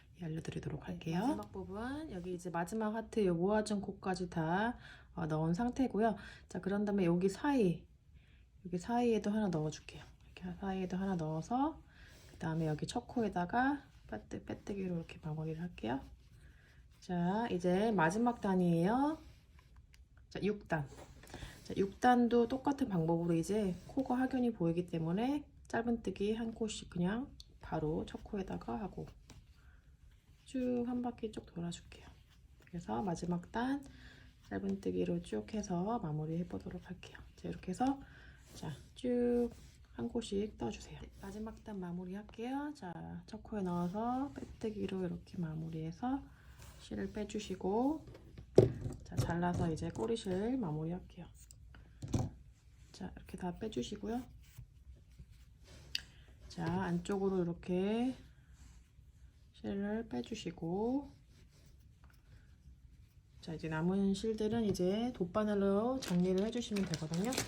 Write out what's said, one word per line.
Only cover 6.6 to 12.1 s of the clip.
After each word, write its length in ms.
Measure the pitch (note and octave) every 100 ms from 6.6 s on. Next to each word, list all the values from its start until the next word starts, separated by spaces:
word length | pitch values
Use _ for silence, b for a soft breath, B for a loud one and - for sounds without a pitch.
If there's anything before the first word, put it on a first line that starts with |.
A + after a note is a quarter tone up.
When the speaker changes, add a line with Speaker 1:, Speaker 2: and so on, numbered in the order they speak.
Speaker 1:
그런 240 | F#3+ G3+
다음에 220 | G#3 G3+ F3
여기 240 | F3 F#3+
사이, 520 | G3 D4 C#4 F#3+ E3 - - - b b b b - F#3
여기 120 | F3
사이에도 520 | F3 A#3+ B3 G#3+ G#3
하나 180 | G#3+ G#3
넣어줄게요. 560 | D#3+ D#3 D3+ - - - - - -
이렇게 160 | F#3 F3
사이에도 400 | G3 F#3+ F3+ F3+
하나 160 | G3
넣어서 640 | F3+ D#3 D#3 D#3+ A#3+ C#4+ D#4 B B B